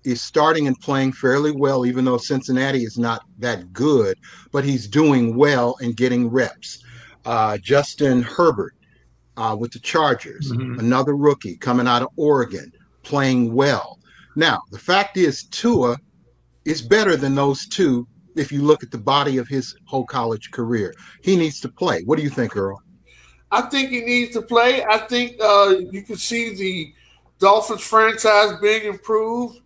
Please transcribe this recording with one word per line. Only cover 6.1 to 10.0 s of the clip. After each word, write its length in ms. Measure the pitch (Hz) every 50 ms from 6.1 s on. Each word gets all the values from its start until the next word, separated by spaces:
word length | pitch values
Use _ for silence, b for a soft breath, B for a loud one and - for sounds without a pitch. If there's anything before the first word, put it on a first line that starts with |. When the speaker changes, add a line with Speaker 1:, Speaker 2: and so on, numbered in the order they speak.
| 123 123 123 117
Speaker 1:
reps. 560 | 117 131 120 - - _ - - - - B B B B B B B B _
Uh, 320 | 117 120 113 110 107 104 101
Justin 640 | 92 - 139 143 143 - - - 147 135 127 127
Herbert, 520 | 120 110 - - - - - 101 90 - _ _ _ _ _ _ _ _ _ _ _ _ _
uh, 200 | 113 113 113 107 104
with 120 | 120 113
the 80 | - -
Chargers, 720 | - - - 165